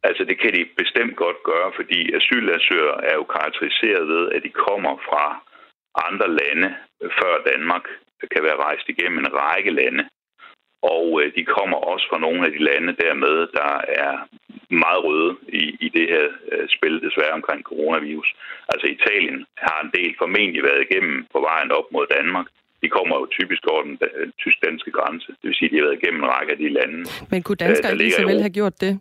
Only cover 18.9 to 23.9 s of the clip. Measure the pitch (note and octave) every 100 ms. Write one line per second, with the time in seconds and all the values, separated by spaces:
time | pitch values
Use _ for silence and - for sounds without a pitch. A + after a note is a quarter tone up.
18.9 | D2 A2 G#2 E2 C2+ - - D#2+ D#2 D2
19.9 | F2+ F2 D#2+ E2+ G2 G2+ D#2+ C#2 C#2 C#2
20.9 | F#2 F2+ C2+ B1 C#2+ D2 D#2+ C#2+ D#2 D2+
21.9 | D#2 C#2+ C#2 D#2+ F#2 F2 _ _ _ -
22.9 | - F2+ D2 C2 - F#2 F2 E2 D#2 D2